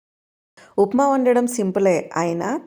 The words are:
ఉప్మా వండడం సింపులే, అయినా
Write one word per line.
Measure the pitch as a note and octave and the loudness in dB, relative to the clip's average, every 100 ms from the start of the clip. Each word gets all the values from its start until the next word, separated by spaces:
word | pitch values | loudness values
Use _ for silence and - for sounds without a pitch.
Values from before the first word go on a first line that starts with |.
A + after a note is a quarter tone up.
| _ _ _ _ _ _ - - | _ _ _ _ _ _ -8 0
ఉప్మా | G3 A#3+ C#4 | 0 2 2
వండడం | C4+ B3+ A#3+ B3 | 2 2 2 0
సింపులే, | B3 F#3+ F#3 G3 E3+ - - | -2 -2 0 2 0 -2 -4
అయినా | E3+ E3+ F3 C#4 | -2 -2 -4 -6